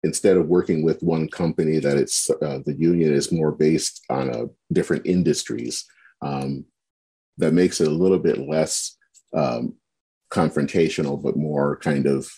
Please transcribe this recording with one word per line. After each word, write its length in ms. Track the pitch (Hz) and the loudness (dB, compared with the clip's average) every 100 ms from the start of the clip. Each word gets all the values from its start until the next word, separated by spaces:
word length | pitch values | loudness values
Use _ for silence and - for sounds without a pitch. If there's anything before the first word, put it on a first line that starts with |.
instead 340 | 80 - 101 92 | -2 2 4 4
of 120 | 76 | 4
working 360 | 90 90 80 | 2 2 0
with 180 | 80 78 | 2 0
one 260 | 87 82 76 | 0 0 -2
company, 500 | - 85 78 78 80 | -2 -2 0 0 0
that 180 | 71 71 | 2 0
it's, 340 | - - - | 0 -2 -2
uh, 300 | - 73 67 - | -2 -2 -4 -6
the 100 | 71 | 0
union 340 | 82 87 80 | 2 4 2
is 200 | 71 - | 2 0
more 200 | 82 76 | 0 0
based 520 | 73 78 80 - - - | 2 2 2 -2 -10 -6
on 180 | 65 65 | -4 -4
a 180 | 58 57 _ _ | -4 -8 _ _
different 340 | - - 80 - | -2 0 -2 2
industries, 760 | 90 82 - - 55 60 - - _ _ _ | 2 2 0 -4 -8 -6 -10 -12 _ _ _
um, 420 | - 69 67 69 - _ _ _ _ _ _ - | -6 -6 -6 -8 -10 _ _ _ _ _ _ -2
that 160 | 80 | 2
makes 280 | 85 90 - | 4 2 2
it 80 | 80 | 0
a 20 | |
little 280 | 78 92 90 | 2 4 4
bit 200 | 82 - 69 | 2 0 -2
less, 480 | 78 78 - - _ _ _ _ | -2 0 -4 -8 _ _ _ _
um, 400 | - 69 60 60 - _ _ _ _ _ | -2 -2 -2 -6 -10 _ _ _ _ _
confrontational, 920 | - 80 76 71 95 80 - 71 69 | -2 0 0 0 2 0 0 -4 -2
but 140 | 69 71 | -4 -2
more 400 | 76 73 71 73 | -2 0 -2 -2
kind 300 | - 71 69 | -2 0 0
of 240 | 69 - | 0 -4